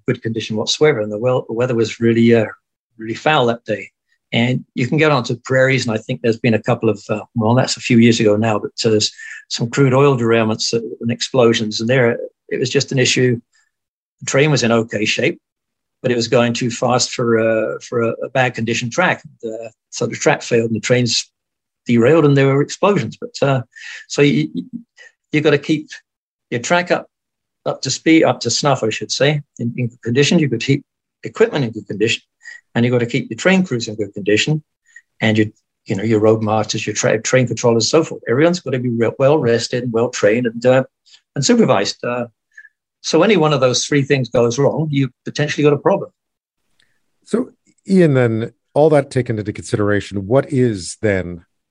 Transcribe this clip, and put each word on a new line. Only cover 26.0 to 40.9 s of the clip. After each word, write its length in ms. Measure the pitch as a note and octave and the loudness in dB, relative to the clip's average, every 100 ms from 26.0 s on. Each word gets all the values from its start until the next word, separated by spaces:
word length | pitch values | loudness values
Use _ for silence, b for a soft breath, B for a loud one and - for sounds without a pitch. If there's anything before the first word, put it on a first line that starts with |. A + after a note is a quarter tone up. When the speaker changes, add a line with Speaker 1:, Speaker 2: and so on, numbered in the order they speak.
| _ _ _ _ - | _ _ _ _ -8
Speaker 1:
your 80 | B2 | -6
track 320 | - F3 F3+ | -2 -2 0
up, 180 | D3+ - _ _ _ _ _ C3+ | -4 -6 _ _ _ _ _ -8
up 160 | - | -6
to 80 | C3+ | -6
speed, 340 | - E3 D#3+ C#3 | -4 2 4 4
up 160 | B2 | 0
to 80 | B2 | -4
snuff, 340 | - D3+ C3+ | -2 0 0
I 60 | A2+ | -2
should 240 | - G#2+ | -6 -6
say, 280 | - C#3 D3+ - - | -2 0 0 -6 -8
in, 160 | A#2 A#2+ | -6 -4
in 100 | A#2+ | -6
good 140 | - | -6
condition. 380 | A#2 A#2+ C#3+ F3 | -2 0 2 2
You've 120 | D3 | 0
gotta 140 | A2+ - | -2 -2
keep 200 | C#3 - _ _ _ | -2 -4 _ _ _
equipment 400 | - - A3+ D#3+ | -8 0 0 0
in 80 | A#2 | -4
good 160 | A2 - | -6 -10
condition, 340 | G2+ A2+ - _ _ B B _ A#2+ | -4 -2 -2 _ _ B B _ 0
and 80 | |
you've 80 | A#2+ | 2
gotta 140 | B2 A#2 | 2 0
keep 240 | C3+ - | -4 -6
your 80 | A2+ | -2
train 280 | F3+ F#3+ F#3 | 2 2 2
crews 220 | A#2+ A2+ | -4 -6
in 80 | G#2+ | -8
good 180 | G2+ | -8
condition, 480 | - G2 G#2 - D#3 - _ B B _ - | -6 0 0 0 -4 -6 _ B B _ -4
and 160 | A2+ G#2+ | 0 2
your, 100 | G#2+ - _ _ - | 0 -4 _ _ -8
you 100 | G2 | -4
know, 80 | |
your 160 | A2 G#2+ | 0 2
road 240 | A2 A2+ | 4 2
masters, 420 | G#2+ G#2+ G#2 A2 - | 0 -2 -2 -6 -6
your 80 | |
tra-, 280 | G#2 - A2 | -2 0 -2
train 260 | - C3 B2+ | 0 0 0
controllers, 420 | A#2 B2 A#2 A2 | 0 0 2 2
so 140 | D#3+ | 0
forth. 180 | D#3+ - - | 0 -6 -4
Everyone's 320 | B2 E3 F3+ | 0 2 0
gotta 200 | - B2+ | -4 -4
be 100 | B2 | -2
re-, 220 | A#2 A2 - | -2 -2 2
well 220 | C3+ D#3 | 2 2
rested, 520 | A#2+ A#2+ - B2+ B2 | 2 0 -2 -6 -2
well 180 | A2+ B2 | -2 -2
trained, 360 | - G2+ A2+ A#2+ | 0 2 2 0
and, 200 | A#2 B2 | 0 2
uh, 180 | C3 C3 | 2 0